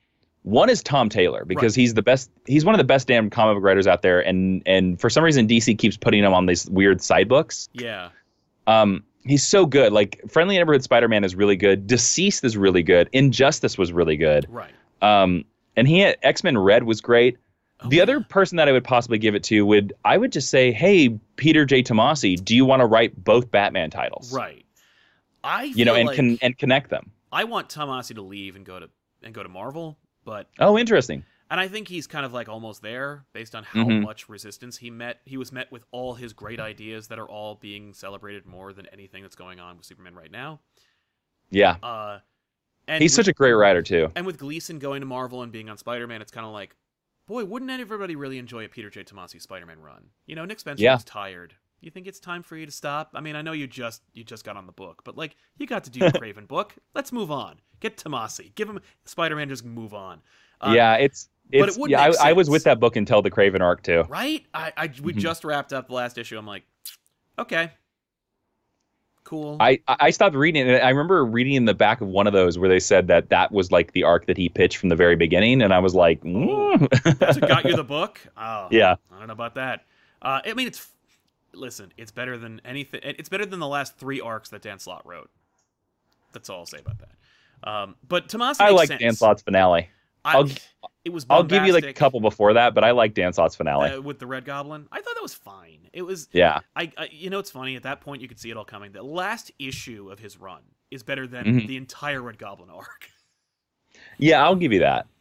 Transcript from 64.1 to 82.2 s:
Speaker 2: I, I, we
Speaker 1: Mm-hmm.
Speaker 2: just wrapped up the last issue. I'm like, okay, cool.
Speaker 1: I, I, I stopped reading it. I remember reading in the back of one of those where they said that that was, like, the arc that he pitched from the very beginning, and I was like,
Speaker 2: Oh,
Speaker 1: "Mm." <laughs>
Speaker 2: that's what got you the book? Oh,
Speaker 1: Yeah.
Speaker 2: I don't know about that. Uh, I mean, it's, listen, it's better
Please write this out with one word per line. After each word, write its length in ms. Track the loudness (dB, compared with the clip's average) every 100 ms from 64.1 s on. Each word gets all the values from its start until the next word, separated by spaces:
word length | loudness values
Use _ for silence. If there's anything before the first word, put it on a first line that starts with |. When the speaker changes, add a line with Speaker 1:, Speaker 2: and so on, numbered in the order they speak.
| -4 -6 -8 _
Speaker 2:
I, 200 | -12 -10 -8
I, 100 | -10 -8
we 120 | -8
Speaker 1:
Mm-hmm. 80 | -4
Speaker 2:
just 220 | -6 -6
wrapped 280 | -6 -6 -6
up 140 | -12 -10
the 80 |
last 240 | -8 -8 -10
issue. 180 | -14 -14
I'm 100 | -14
like, 180 | -18 _ _ -20 -20 _ _ _ -16
okay, 320 | -8 -6 -6 _ _ _ _ _ _ _ _ _ _ _ _ _ _ _
cool. 320 | -16 -12 -8 0
Speaker 1:
I, 200 | 2 2 0
I, 80 | 2
I 100 | 2
stopped 240 | 4 2
reading 320 | 2 0 0 2
it. 160 | 4
I 60 | 4
remember 340 | 2 2 2
reading 300 | 2 0 0
in 100 | 0
the 100 | 2
back 260 | 2 2 0
of 80 | -2
one 180 | 0 2
of 60 |
those 260 | 4 2 2
where 100 | 2
they 120 | 2
said 260 | 4 4 6
that 200 | 4 4
that 220 | 0 0
was, 180 | 0 2
like, 200 | 2 2
the 120 | 0
arc 220 | 2 2 0
that 100 | -2
he 120 | -2
pitched 280 | 2 0 2
from 100 | -2
the 80 | 2
very 200 | 4 4
beginning, 460 | 2 2 2 2
and 100 | 4
I 60 | 2
was 160 | 2
like, 260 | 4 2 2
Speaker 2:
Oh, 40 | -4
Speaker 1:
"Mm." 880 | -4 -2 -2 0 2 2 0 0 0
<laughs> 0 |
Speaker 2:
that's 220 | 2 2
what 80 | 2
got 160 | 0
you 120 | 0 -2
the 80 |
book? 360 | -4 -6 -8 -10 -20 -16
Oh, 320 | -12 -10 -2
Speaker 1:
Yeah. 260 | 2 4 2 _
Speaker 2:
I 60 | -20
don't 80 | -18
know 40 |
about 220 | -14 -12 -10
that. 280 | -10 -10 _ _ _ _
Uh, 180 | -6 -6
I 100 | -6
mean, 120 | -8 -8
it's, 200 | -10 -20 _ _ _ _ _ _
listen, 380 | -18 -18 -18 -20 -20
it's 140 | -18
better 240 | -12